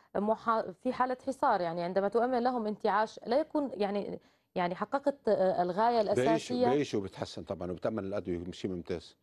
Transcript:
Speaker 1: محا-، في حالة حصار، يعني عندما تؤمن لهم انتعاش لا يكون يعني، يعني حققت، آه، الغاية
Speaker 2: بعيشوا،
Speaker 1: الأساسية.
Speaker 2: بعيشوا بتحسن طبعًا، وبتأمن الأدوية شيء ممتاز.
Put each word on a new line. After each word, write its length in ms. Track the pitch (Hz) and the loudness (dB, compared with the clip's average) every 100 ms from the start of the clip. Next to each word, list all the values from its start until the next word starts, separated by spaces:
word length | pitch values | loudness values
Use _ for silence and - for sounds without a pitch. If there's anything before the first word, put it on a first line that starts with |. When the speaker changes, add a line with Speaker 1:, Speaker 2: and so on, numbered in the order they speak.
| _ - | _ -2
Speaker 1:
محا-، 540 | 208 220 233 226 - 180 | 0 0 0 0 -2 -6
في 100 | 254 | -4
حالة 240 | - 254 254 - | 0 0 0 -4
حصار، 340 | 262 285 202 | 0 2 2
يعني 220 | 170 170 | 2 -2
عندما 240 | 175 185 196 | -2 0 2
تؤمن 320 | 233 247 247 | 2 2 2
لهم 280 | 247 254 214 | 2 0 -2
انتعاش 520 | 208 214 196 220 - - | -2 2 2 0 -4 -2
لا 140 | 254 | 0
يكون 300 | 311 302 269 | 2 -2 -2
يعني، 460 | 190 202 202 - - - _ _ 185 | -2 -2 -2 -4 -8 -14 _ _ -4
يعني 200 | 175 180 | -2 -2
حققت، 420 | 214 277 285 277 - | -4 -2 -2 -2 2
آه، 340 | 202 185 170 | 4 4 2
الغاية 420 | 180 180 233 233 | 0 2 2 4
Speaker 2:
بعيشوا، 200 | 208 202 | 2 2
Speaker 1:
الأساسية. 420 | 131 220 - 247 247 | 4 2 0 0 2
Speaker 2:
بعيشوا 340 | 143 135 110 | 4 2 -2
بتحسن 420 | 95 - 101 - | -4 -6 -8 -8
طبعًا، 280 | 87 92 90 | -8 -6 -6
وبتأمن 280 | 87 120 110 | -4 -4 -4
الأدوية 520 | 95 101 92 87 82 | -4 -4 -4 -4 -4
شيء 200 | 87 104 | -6 -6
ممتاز. 440 | 90 - 85 - - | -6 -6 -8 -8 -20